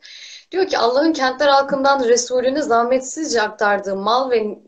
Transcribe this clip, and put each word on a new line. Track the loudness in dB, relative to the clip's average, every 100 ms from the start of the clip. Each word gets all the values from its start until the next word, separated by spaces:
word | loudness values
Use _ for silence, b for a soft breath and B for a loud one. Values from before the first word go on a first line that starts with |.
| B B B B B
Diyor | -4 -2
ki, | 0
"Allah'ın | 0 2 0
kentler | 0 -2 0 2
halkından | 2 2 0 2 2 2
Resulüne | 2 2 0 0 -2
zahmetsizce | 0 0 2 0 -2 -8 -4 -2
aktardığı | -2 -2 0 0 -2 -4
mal | 0 0 0
ve | 0 -2 -8